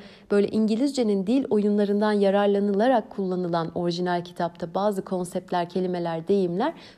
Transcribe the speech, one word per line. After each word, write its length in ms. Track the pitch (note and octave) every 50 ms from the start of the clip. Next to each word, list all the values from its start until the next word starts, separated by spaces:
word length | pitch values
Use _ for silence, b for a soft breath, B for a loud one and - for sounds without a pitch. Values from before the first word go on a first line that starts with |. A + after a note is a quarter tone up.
| B B B B B B
böyle 160 | G#3 G3+ G3+
İngilizcenin 800 | - - A3 A3 G#3 A3 G#3+ C#4 C#4+ C#4 C4+ A#3 G#3+ G3+ G3 F#3
dil 180 | G3 B3 C#4 B3+ -
oyunlarından 600 | A3 G#3+ G3+ G#3 G#3 G#3 G#3 G3+ G3+ G3+ G#3+ G#3+
yararlanılarak 1000 | G#3 G#3 G3 G3 F#3+ G3+ G3+ G3+ G3+ G3+ G3+ G#3 G3 G3 A3 C4 C4 A3 G#3 -
kullanılan 600 | - - G3 F#3 F#3 F3+ F3+ E3+ E3+ E3+ E3 E3 -
orijinal 480 | F3 F3 F3 E3+ F3 F3+ F3+ F3 F3 F3
kitapta 500 | F3 - - F3 E3+ F3 - F3+ E3+ F3
bazı 280 | F#3 G3+ G#3+ G3+ F#3+
konseptler, 680 | F#3+ - F#3+ F3+ F3+ F3 - F#3 F#3 - F#3 F3 F3 F3
kelimeler, 580 | - F#3+ F#3 F3+ F3 F3 F3 E3+ E3 E3 E3
deyimler 460 | - G3+ G3+ F#3 E3+ E3+ F#3+ B3 D#4+ E4 B B B B